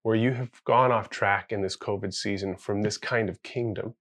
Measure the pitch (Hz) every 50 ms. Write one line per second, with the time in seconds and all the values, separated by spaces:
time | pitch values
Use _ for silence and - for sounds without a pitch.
0 | _ 113 113 113 117 127 127 120 127 117 _ - _ - - 123 127 127 120 110
1 | 101 - - - 110 101 101 95 - - 113 101 98 95 - - - - 104 98
2 | 104 98 92 - - 104 101 95 98 98 90 - - - 104 101 107 107 104 -
3 | - - 127 117 110 92 87 - - - - 127 120 113 101 95 98 - - _